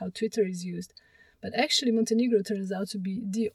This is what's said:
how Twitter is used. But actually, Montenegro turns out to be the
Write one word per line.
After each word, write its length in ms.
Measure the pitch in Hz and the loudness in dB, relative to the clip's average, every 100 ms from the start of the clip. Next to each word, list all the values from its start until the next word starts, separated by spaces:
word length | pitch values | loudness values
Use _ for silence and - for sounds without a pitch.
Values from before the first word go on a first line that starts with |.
how 100 | 185 | -10
Twitter 340 | - 220 233 190 | -4 -4 0 0
is 180 | 180 | 0
used. 280 | 180 175 185 - _ _ - _ | -8 -8 -10 -18 _ _ -20 _
But 120 | - - | -6 0
actually, 360 | 302 - 254 | 2 2 2
Montenegro 500 | 226 226 226 247 220 | 2 4 4 4 4
turns 280 | 190 202 190 | 2 -2 -2
out 180 | 190 196 | -4 -4
to 80 | 208 | -4
be 240 | 185 190 | -4 -4
the 260 | 202 208 226 | -4 -2 -2